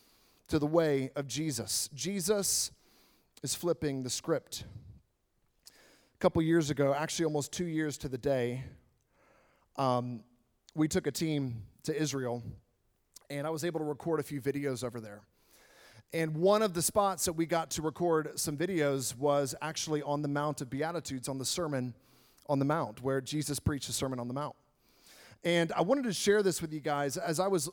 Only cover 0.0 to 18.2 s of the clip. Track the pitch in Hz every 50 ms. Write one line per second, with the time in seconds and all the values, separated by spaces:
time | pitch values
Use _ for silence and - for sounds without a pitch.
0 | _ _ _ _ _ _ _ _ _ - 160 151 143 151 165 170 165 151 143 139
1 | 131 131 - 147 143 135 113 143 160 156 131 113 104 101 - - - - 147 127
2 | 120 175 202 196 156 185 214 202 190 - - - - - - _ _ _ _ _
3 | _ _ _ _ _ _ - - - 131 - - - 175 165 - 165 147 135 135
4 | 127 123 - - - 165 160 131 - - - - - - - - - - - -
5 | _ _ _ _ _ _ _ _ _ _ _ _ - - - - - - _ _
6 | _ _ _ - - 180 - 170 165 160 165 170 156 139 143 127 143 139 139 143
7 | 156 160 - - 165 156 151 147 131 - - - 180 170 160 156 156 151 135 -
8 | - 139 127 123 - 143 139 131 120 120 120 131 135 - - - _ _ _ _
9 | _ _ _ _ _ _ _ _ _ _ _ _ _ _ - - 139 131 123 123
10 | 123 123 123 110 - _ _ _ _ _ _ _ _ _ - 151 156 151 - 185
11 | 156 147 127 - 165 160 151 147 135 127 117 113 - - - _ - - 151 147
12 | 156 143 135 139 127 120 120 120 113 - - - _ _ _ _ _ _ _ _
13 | _ _ - - _ - 143 143 143 156 160 151 139 175 160 165 156 147 143 -
14 | - 165 160 151 139 - 151 139 113 139 135 143 143 139 131 113 127 120 107 120
15 | 110 107 101 104 - _ _ _ _ _ _ - - - - - - - - -
16 | - _ - 165 165 160 156 151 170 196 208 214 220 208 160 170 151 - - 214
17 | 202 196 190 160 - 185 160 160 165 151 170 165 160 147 - 170 151 160 147 -
18 | 175 175 160 156